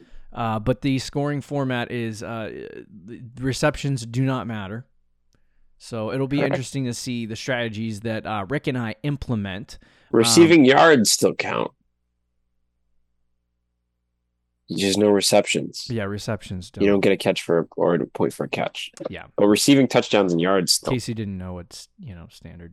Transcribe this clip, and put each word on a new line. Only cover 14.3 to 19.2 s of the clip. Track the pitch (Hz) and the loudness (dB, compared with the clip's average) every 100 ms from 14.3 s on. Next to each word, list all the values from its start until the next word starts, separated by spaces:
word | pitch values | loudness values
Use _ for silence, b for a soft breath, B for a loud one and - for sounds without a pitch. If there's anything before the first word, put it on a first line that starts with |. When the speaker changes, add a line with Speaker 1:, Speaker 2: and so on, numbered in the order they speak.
| _ _ _ - | _ _ _ -8
Speaker 2:
Just | 85 98 98 | -2 0 2
no | 104 | 4
receptions. | 101 - 104 - 78 - - - | 4 4 2 2 -2 -4 -10 -8
Speaker 1:
Yeah, | 113 | -6
receptions | 98 104 - 107 - 92 - - | -6 -6 -6 -8 -8 -12 -12 0
Speaker 2:
You | |
Speaker 1:
don't. | 101 | 2
Speaker 2:
don't | 101 | 4
get | 101 | 2
a | 95 | 2
catch | 101 90 | 0 -2
for, | - 82 78 - | 0 0 0 -2
or | 87 85 | 0 0
a | - | -2
point | - 85 | -4 -4
for | - | -4
a | 69 | -6
catch. | - - - - - - | -6 -6 -8 -14 -12 -12
Speaker 1:
Yeah. | 85 | -12